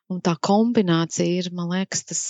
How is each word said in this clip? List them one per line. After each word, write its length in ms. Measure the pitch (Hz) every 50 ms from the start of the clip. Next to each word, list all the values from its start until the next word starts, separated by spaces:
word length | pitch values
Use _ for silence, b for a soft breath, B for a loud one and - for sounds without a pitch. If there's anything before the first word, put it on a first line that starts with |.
| _
un 160 | - 185 180
tā 140 | - 175 165
kombinācija 1040 | - - - 202 214 226 240 233 233 190 175 165 165 165 - - - - 170 175 185
ir, 100 | 180 180
man 200 | 175 175 175 170 180
liekas, 320 | 190 190 - - - -
tas, 160 | - 170 - -